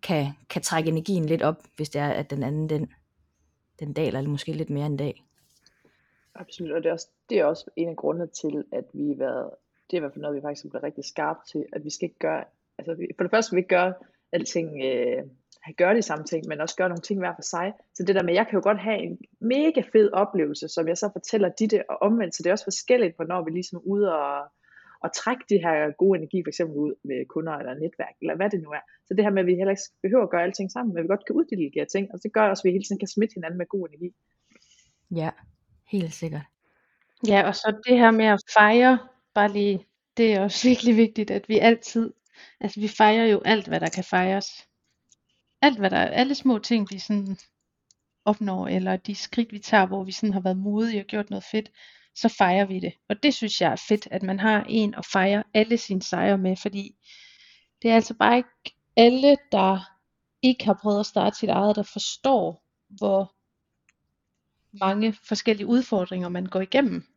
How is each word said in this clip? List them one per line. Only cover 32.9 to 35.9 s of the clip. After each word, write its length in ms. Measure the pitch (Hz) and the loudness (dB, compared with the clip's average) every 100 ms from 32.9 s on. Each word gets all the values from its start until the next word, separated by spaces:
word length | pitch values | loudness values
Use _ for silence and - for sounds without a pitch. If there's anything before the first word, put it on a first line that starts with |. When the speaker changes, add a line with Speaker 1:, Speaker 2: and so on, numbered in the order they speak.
| 196 | -6
Speaker 2:
kan 80 | 196 - | -4 -2
smitte 180 | 226 - | -2 -4
hinanden 200 | 165 180 | -10 -8
med 80 | 175 202 | -6 -6
god 120 | 165 | -8
energi. 200 | 147 175 _ _ _ _ _ _ _ _ _ _ 165 | -10 -14 _ _ _ _ _ _ _ _ _ _ -6
Speaker 1:
Ja, 80 | 160 - _ _ _ _ _ | -6 -8 _ _ _ _ _